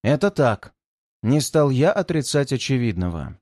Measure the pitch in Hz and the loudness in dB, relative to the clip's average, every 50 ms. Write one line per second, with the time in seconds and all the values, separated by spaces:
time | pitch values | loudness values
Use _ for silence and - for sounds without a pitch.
0 | - - 147 139 202 202 196 - 143 120 104 - - - _ _ _ _ _ _ | 2 0 0 2 0 -2 0 2 2 2 0 -2 -8 -20 _ _ _ _ _ _
1 | _ _ _ _ - 107 139 151 139 - - 156 147 143 131 127 147 185 214 208 | _ _ _ _ 0 2 2 2 0 2 2 2 2 4 2 2 2 2 2 0
2 | 175 - 175 156 135 - - 147 143 - 139 123 - - 135 127 120 113 95 87 | -2 -2 -4 -4 -4 0 0 0 0 0 -4 -4 -2 -2 0 0 0 -2 -2 -2
3 | 90 87 82 80 69 - - _ | -4 -4 -4 -6 -10 -10 -14 _